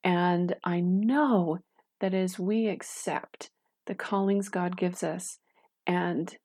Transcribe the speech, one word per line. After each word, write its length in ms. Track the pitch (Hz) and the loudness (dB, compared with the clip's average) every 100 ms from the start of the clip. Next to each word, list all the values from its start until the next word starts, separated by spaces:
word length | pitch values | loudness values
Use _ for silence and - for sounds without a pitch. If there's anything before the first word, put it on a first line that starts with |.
And 540 | 185 175 180 175 175 - | 2 2 4 2 0 -2
I 160 | - 175 | -2 0
know 760 | 180 190 220 277 294 214 170 170 _ _ _ _ | 2 2 2 2 4 4 2 -2 _ _ _ _
that 120 | 190 | -2
as 280 | 190 185 185 | 0 -2 -2
we 260 | 185 220 220 | 0 0 0
accept 840 | 185 - - - - - - - _ _ _ - | -2 -8 -8 -4 -4 -6 -16 -18 _ _ _ -8
the 80 | |
callings 540 | 185 - 202 196 202 196 | -8 -2 0 2 2 0
God 280 | 185 175 180 | -2 -2 0
gives 280 | 180 180 | -2 -2
us 340 | 165 170 - - _ _ _ _ - | -4 -4 -8 -14 _ _ _ _ -2
and 500 | 180 175 143 170 - | 0 0 -2 -4 -10